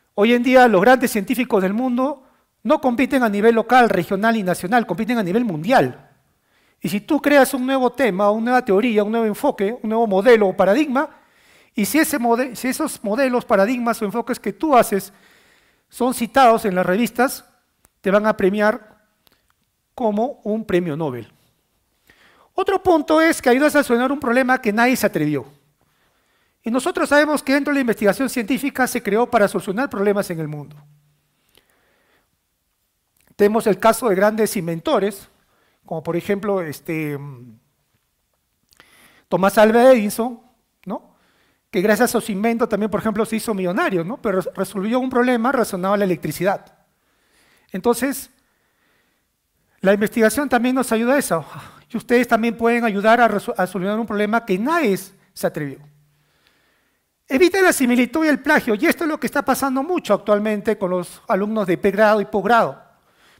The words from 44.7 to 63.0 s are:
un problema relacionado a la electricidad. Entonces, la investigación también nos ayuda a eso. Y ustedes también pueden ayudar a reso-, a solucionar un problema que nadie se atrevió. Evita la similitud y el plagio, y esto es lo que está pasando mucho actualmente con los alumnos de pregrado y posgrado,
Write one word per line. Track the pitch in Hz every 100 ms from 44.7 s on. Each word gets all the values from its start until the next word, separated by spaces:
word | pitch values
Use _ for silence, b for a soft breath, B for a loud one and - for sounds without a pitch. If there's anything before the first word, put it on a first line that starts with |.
| 196 208 254
un | 262
problema | 247 247 240 240
relacionado | 269 208 185 190 202
a |
la |
electricidad. | 196 170 170 147 185 185 - _ _ _ _ _ _ _ _ _ _
Entonces, | 185 240 240 269 - - _ _ _ _ _ _ _ _ _ _ _ _ _ _ _
la | 190
investigación | 208 208 240 220 277 285
también | 240 247 262
nos | 240
ayuda | 226 233 277
a |
eso. | - 170 - 151 B B B
Y | 226
ustedes | - 247 240
también | 226 233 233
pueden | 233 240 233
ayudar | 196 214 233
a | 226
reso-, | 208 247 233
a | 185
solucionar | 196 190 214
un | 233
problema | 208 208 233 226
que | 185
nadie | 240 339 247 185
se | - _ _ - 180
atrevió. | 160 143 131 - _ _ _ _ _ _ _ _ _ _ _ _ _ -
Evita | 269 349 392
la | 370
similitud | - 247 240 240 320
y | 320
el | 269
plagio, | 294 302 240 208
y | 311
esto | - 330
es |
lo | 294
que | 349
está | 285
pasando | 277 254 269 262
mucho | 311 349 -
actualmente | 202 214 208 214 208 226 214
con | 180
los | 180 170 - -
alumnos | 190 208 220 190
de | 165
pregrado | 202 196 214 214
y | 202
posgrado, | 208 190 233 160 139 _ _